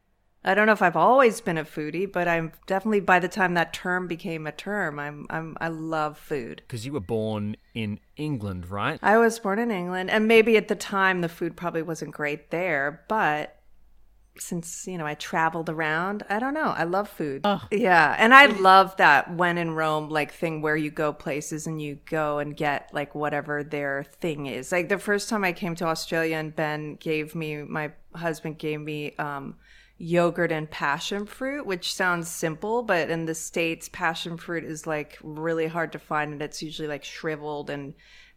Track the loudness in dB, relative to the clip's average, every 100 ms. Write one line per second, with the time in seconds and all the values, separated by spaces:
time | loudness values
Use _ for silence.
0 | _ _ _ _ 0 4 6 6 4 6
1 | 6 8 6 4 -2 -2 -4 -8 -6 -4
2 | -4 -2 0 0 -2 -8 -4 -2 2 2
3 | 6 4 4 0 0 2 0 -4 -4 -2
4 | -4 -6 -6 -8 -8 -10 -6 -4 -4 -6
5 | -8 -10 -8 -8 -8 -8 -6 -6 -4 -2
6 | -4 -6 -6 -6 -6 -12 -12 -10 -6 -6
7 | -4 -2 -2 -4 -4 -8 _ -8 -6 -6
8 | _ -8 -6 -4 -6 -6 -8 -4 -4 0
9 | 4 4 4 2 -2 -2 -2 -2 -4 -4
10 | -2 2 6 8 8 6 2 -4 -2 2
11 | 2 2 -2 -4 -8 -6 -6 -4 -4 -6
12 | -8 -6 -4 -6 -6 -4 0 0 -2 -4
13 | -4 0 2 0 -4 -12 _ -20 -20 -20
14 | -20 _ _ -16 -8 -8 -8 -12 -10 -6
15 | -6 -6 -4 0 0 0 -4 -2 0 0
16 | -2 -4 -4 -4 -2 -2 -2 -2 0 -2
17 | -2 -6 -6 -2 -2 -2 -2 0 6 8
18 | 6 6 10 12 12 8 8 10 8 6
19 | 6 6 4 0 0 0 -2 -2 0 0
20 | -2 -2 -4 -4 -6 -2 0 0 -2 -2
21 | -2 -2 -6 -6 -6 -8 -6 -6 -8 -10
22 | -6 -2 -2 -2 -4 -4 -2 -2 -4 -6
23 | -6 -4 -2 -2 -2 -4 -4 -4 -4 -4
24 | -6 -6 -6 -4 -6 -8 -2 -2 0 -2
25 | 0 -2 0 -2 -2 -2 -6 -4 -2 -2
26 | -2 -2 0 -2 -4 -4 -4 -4 -8 -8
27 | -4 -4 -4 -6 -6 -8 -8 -6 -6 -10
28 | -18 -6 -6 -4 -8 -6 -6 -6 -6 -8
29 | -8 -8 -8 -8 -10 -14 -20 -20 _ -14
30 | 0 2 2 2 0 -2 -6 -4 -2 -2
31 | -4 -8 -8 -8 -8 -6 -6 -6 -4 -2
32 | 0 0 -4 -4 -4 -4 -4 -2 0 0
33 | 0 -2 -4 -6 -6 -2 -2 -4 -10 -4
34 | -2 -2 -6 -10 -8 -8 -8 -10 -6 -6
35 | -6 -14 -14 -6 -2 -2 -2 -2 -6 -8
36 | -6 -4 -4 -6 -8 -8 -10 -8 -8 -8
37 | -12 -8 -6 -6 -6 -8 -8 -8 -10 -14
38 | -20 -20 -20